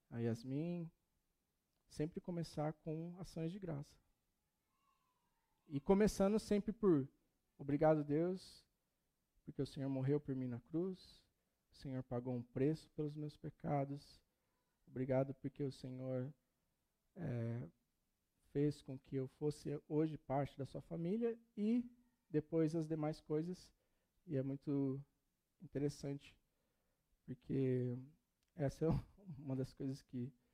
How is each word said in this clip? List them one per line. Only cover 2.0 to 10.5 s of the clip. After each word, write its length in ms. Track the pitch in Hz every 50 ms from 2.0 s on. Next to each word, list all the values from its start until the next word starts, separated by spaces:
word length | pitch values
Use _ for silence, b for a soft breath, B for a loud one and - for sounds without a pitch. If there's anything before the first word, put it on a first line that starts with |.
| 151 170 - 196
começar 520 | - 185 175 170 160 - - 156 147 156 165 _ -
com 320 | 165 156 160 165 175 175 190
ações 320 | 170 - - 170 165 165
de 60 | 185 208
graça. 460 | 190 165 151 143 151 - - _ _ _ _ _ _ _ _ _ _ _ _ _ _ _ _ _ _ _ _ _ _ _ _ _ _ _ _ _ _ _ _ _ _ -
E 120 | 143 139
começando 580 | - - 196 196 214 185 - - 190 196 220 214
sempre 340 | - - 208 202 - 220
por, 360 | 190 - 214 190 160 139 131 - _ _ _ _ _ _ _ _ _ -
"Obrigado, 460 | 143 139 147 143 156 156 156 151 143
Deus, 600 | 147 143 160 170 180 190 185 - - - - _ _ _ _ _ _ _ _ _ _ _ _ _ _ _ _ -
porque 180 | - - -
o 40 | 135
Senhor 220 | - - 139 135 139
morreu 320 | 135 131 135 139 147 147
por 140 | - 143 131
mim 120 | 131 127
na 140 | 123